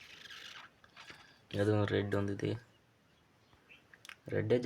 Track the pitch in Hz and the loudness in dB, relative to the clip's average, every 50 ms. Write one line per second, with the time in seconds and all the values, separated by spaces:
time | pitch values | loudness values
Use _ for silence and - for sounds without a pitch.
0 | - - - - - - - - - - - - - - _ _ - - _ - | -20 -20 -20 -20 -18 -18 -18 -16 -16 -16 -16 -16 -18 -20 _ _ -20 -20 _ -20
1 | - - - - - - - _ _ - - 101 101 107 107 104 101 101 101 101 | -20 -20 -20 -20 -20 -20 -20 _ _ -6 0 2 4 4 4 4 4 4 2 2
2 | 101 101 101 101 101 101 101 101 107 104 110 113 - _ _ _ _ _ _ _ | 2 2 0 0 0 0 -2 -2 -2 -2 -2 -4 -8 _ _ _ _ _ _ _
3 | _ _ _ _ _ _ _ _ _ _ - _ _ _ - - _ _ - _ | _ _ _ _ _ _ _ _ _ _ -20 _ _ _ -20 -20 _ _ -20 _
4 | - - - _ - - 104 101 104 107 120 123 120 | -18 -18 -18 _ -10 -2 -2 0 2 4 2 4 6